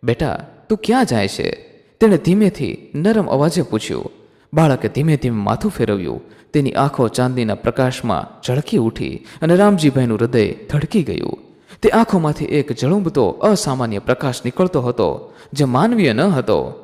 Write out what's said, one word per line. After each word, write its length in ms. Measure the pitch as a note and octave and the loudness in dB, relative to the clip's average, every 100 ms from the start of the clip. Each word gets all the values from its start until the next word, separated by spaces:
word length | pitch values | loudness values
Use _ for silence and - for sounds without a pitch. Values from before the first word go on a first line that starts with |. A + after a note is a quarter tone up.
"બેટા, 420 | B2 A#2 D3+ F2+ - - _ | -2 -2 -2 -4 -10 -20 _
તું 100 | A3 | -4
ક્યાં 220 | - B3 B3 | 0 0 2
જાય 220 | A#2 F#2+ | 0 -2
છે?" 240 | - - - - - _ _ | -2 -6 -6 -12 -20 _ _
તેણે 180 | A3 F#3 | 4 4
ધીમેથી 720 | - F#3+ G#3 F#3 C3 - - - | 2 2 2 0 -8 -8 -10 -2
નરમ 300 | F3 A3 F3+ | 0 2 0
અવાજે 360 | C3+ D3 E3+ | 2 2 0
પૂછ્યું. 500 | D3 A2 - B1+ - - - _ _ | -2 -4 -4 -8 -8 -14 -20 _ _
બાળકે 340 | D3 D#3+ C3 A2 | 2 2 2 -2
ધીમે 300 | - D#3 D3 | -2 0 0
ધીમે 200 | C3 A2+ | 0 -2
માથું 340 | G2+ A2 G#3+ | -2 -2 -4
ફેરવ્યું. 500 | - A2+ G2+ E2 A1+ - - _ | -2 -2 -2 -2 -8 -12 -20 _
તેની 180 | D3+ C#3 | -2 0
આંખો 360 | - C#3 - A#2 | 0 -2 0 -2
ચાંદીના 480 | - B2+ B2+ A2+ G2+ | 0 -2 0 -2 -2
પ્રકાશમાં 880 | - A#2+ B2+ B2+ A#2+ E2+ - - - | -4 0 -2 -2 -4 -4 -4 -12 -4
ઝળકી 300 | B2+ - G#3+ | -4 -2 0
ઉઠી 480 | A2+ - C2+ - - - | 0 -2 -8 -10 -16 -6
અને 140 | D#3+ F3+ | 2 4
રામજીભાઈનું 600 | G3+ G3+ D3+ C3 B2 A2 | 4 4 2 2 0 0
હૃદય 340 | A#2 B2 G2 | 0 2 0
ધડકી 520 | - - D3 D3+ A3 | -2 -4 -4 0 -2
ગયું. 340 | C3 F2+ - - - _ _ - | -2 -4 -6 -8 -14 _ _ 0
તે 80 | - | 2
આંખોમાંથી 560 | A3 A#3 F#3+ D#3 D3 D3+ | 4 2 2 0 -2 -2
એક 340 | D3 C3+ A#2+ | -2 -2 -2
ઝળુંબતો 500 | C3 G3 F3+ C#3+ G#2 | 0 0 0 0 0
અસામાન્ય 680 | - G#3 G3+ - C3 A#2+ G2+ | 2 2 2 0 -2 -2 -4
પ્રકાશ 460 | - B2+ C#3+ B2 B2 | -2 -2 -2 -4 -6
નીકળતો 360 | - F#3 E3 | -2 0 0
હતો, 520 | B2 A#2+ F#2 C2+ - - - | -2 0 0 -2 -10 -20 -16
જે 120 | C#3 C#3 | -2 0
માનવીય 480 | B2 G#3 A#3+ E3 | 2 2 2 2
ન 80 | A2 | 2
હતો. 520 | B2+ D3 A#2+ F2+ C2 C2 | 2 0 2 0 0 -10